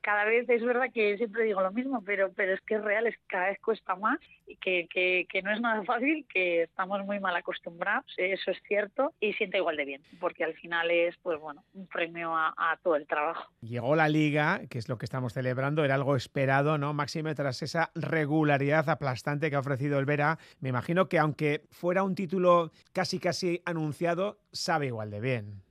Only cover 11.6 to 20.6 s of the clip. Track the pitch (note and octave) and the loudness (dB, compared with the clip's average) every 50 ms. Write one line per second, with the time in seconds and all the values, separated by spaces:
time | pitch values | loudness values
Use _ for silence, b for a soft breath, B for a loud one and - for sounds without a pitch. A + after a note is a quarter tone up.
11.6 | _ _ _ G3 F#3+ E3+ - F3+ F3 E3 E3+ E3+ E3+ E3 D#3+ D#3+ D#3+ D#3+ - - | _ _ _ -18 -18 -10 -6 -6 -4 -4 -6 -8 -6 -4 -2 0 0 -2 -2 0
12.6 | E3+ E3 D#3+ - _ F#3 D#3+ C#3+ D3+ _ - D3+ D3 D#3 E3 - - - _ _ | 0 0 0 0 _ 2 2 2 2 _ -2 0 0 -2 -2 -4 -10 -14 _ _
13.6 | - A2+ A#2 A#2+ A#2 B2+ D3+ E3 D#3 D3+ D3+ D#3 D3+ D3+ C#3+ D3+ D3 D#3 F#3 G#3+ | -12 -8 -6 -4 2 2 4 4 4 4 4 4 2 4 2 2 2 2 0 -2
14.6 | - C#3 - B2+ A2+ - B2+ G#2+ - A2+ - C3+ B2+ B2 - C3+ B2+ B2+ B2+ B2 | -4 -8 -8 -8 -6 -6 -8 -8 -6 -6 -6 -4 -4 -4 -4 -4 -2 -2 -2 0
15.6 | C3 C#3 D3 D#3 D#3 C3+ C3+ C3+ C#3 B2+ C#3+ B2+ - - _ C#3+ C3+ C3 C3+ C3+ | 0 0 0 2 2 4 4 2 2 2 2 0 0 -2 _ 0 2 4 4 4
16.6 | C#3+ D3 D#3 D3+ C#3 C#3+ D3+ D3 D3 C3+ - E3 D3+ D#3 D#3 C3+ C#3+ C#3 A#2+ - | 4 4 2 2 0 -2 -2 -2 -4 -4 -4 -6 -4 -4 -4 -2 -2 -2 -2 -4
17.6 | - C3+ - E3+ E3 - _ E3+ D3 C3 D#3+ D#3+ D3+ C#3 D3 D#3+ D#3 D3 C#3+ C#3 | -8 -4 0 0 0 0 _ -6 -4 0 0 0 2 2 4 4 4 4 4 4
18.6 | C#3 C#3 D3 D#3+ D3+ C#3+ D#3 - - C#3 B2 A2+ - D3 D3 D3 D3+ D#3 C3+ C#3+ | 4 4 4 4 4 2 0 0 0 -4 -4 -2 -2 -4 -2 -2 -2 0 0 0
19.6 | B2+ C#3 C#3+ A#2 C3+ D3 C#3+ C#3 C3+ C3+ D3 C#3+ C#3+ D3 D#3+ B B B B B | 0 0 -2 0 0 0 2 2 2 2 2 2 4 2 2 B B B B B